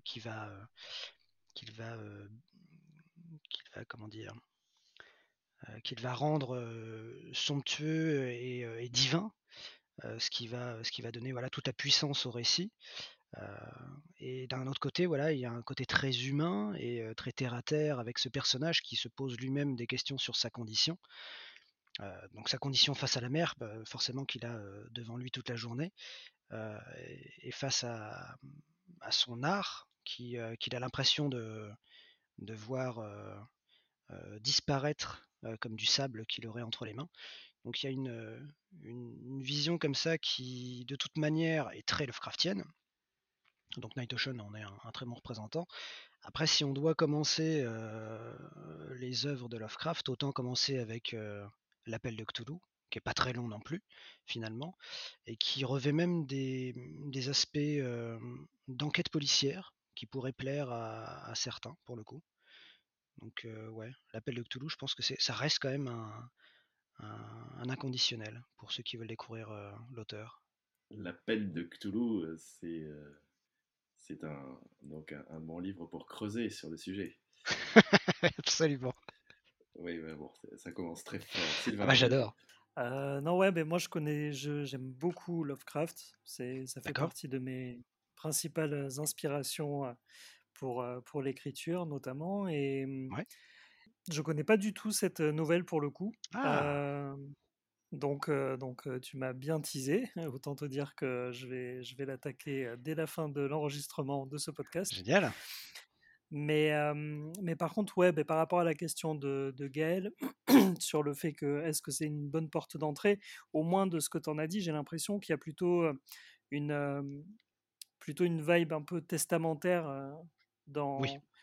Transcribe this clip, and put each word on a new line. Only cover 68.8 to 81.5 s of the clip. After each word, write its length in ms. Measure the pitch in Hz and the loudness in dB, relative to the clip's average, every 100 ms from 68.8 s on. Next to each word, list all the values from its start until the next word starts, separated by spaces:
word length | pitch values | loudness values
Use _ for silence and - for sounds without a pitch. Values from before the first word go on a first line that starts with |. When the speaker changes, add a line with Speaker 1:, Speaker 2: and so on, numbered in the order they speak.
Speaker 1:
qui 160 | 120 113 | -6 -6
veulent 80 | 113 | -8
découvrir, 440 | 110 - 113 110 | -8 -8 -8 -8
euh, 200 | 107 101 104 117 | -8 -8 -10 -12
l'auteur. 500 | 127 - 107 113 - _ _ _ _ _ | -12 -10 -10 -10 -16 _ _ _ _ _
Speaker 2:
L'Appel 640 | 104 92 87 - 110 101 | -8 -8 -6 0 0 2
de 80 | 80 | -2
Cthulhu, 640 | 85 - 101 104 120 104 | -6 -8 -4 0 2 2
euh, 120 | 80 82 | 0 -6
c'est, 440 | - - 85 82 | -12 -12 -8 -6
euh, 380 | 78 73 73 76 _ _ _ _ _ _ _ _ | -8 -12 -16 -20 _ _ _ _ _ _ _ _
c'est 280 | - 76 | -14 -10
un, 360 | 80 71 67 65 - _ | -8 -8 -10 -14 -18 _
donc 300 | 71 78 76 | -14 -14 -12
un, 120 | 73 - | -12 -10
un 100 | 78 | -10
bon 200 | 80 82 | -8 -6
livre 260 | 95 98 82 | -6 -6 -8
pour 220 | 78 - | -10 -12
creuser 420 | - 107 110 110 | -6 -4 -2 -2
sur 220 | - 78 | -4 -8
le 60 | 80 | -8
sujet. 420 | - 95 92 - _ _ - | -6 -6 -6 -10 _ _ -2
Speaker 1:
<laughs> 920 | - - - - - - - 170 - | -2 10 10 12 6 4 4 2 2
Absolument. 560 | - - 160 139 127 - - - _ - _ _ _ - | 0 4 4 4 -2 -4 -10 -20 _ -20 _ _ _ -10
Speaker 2:
Oui, 220 | 85 82 | -6 -4
mais 160 | 80 76 | -6 -8
bon, 160 | 76 - | -12 -14
c'est, 180 | - - | -18 -14
ça 140 | - | -12
commence 320 | - 85 82 | -6 -6 -6
très 160 | - - | -8 -8
fort. 220 | - - | -4 -2
Speaker 1:
Ah 180 | 82 | 0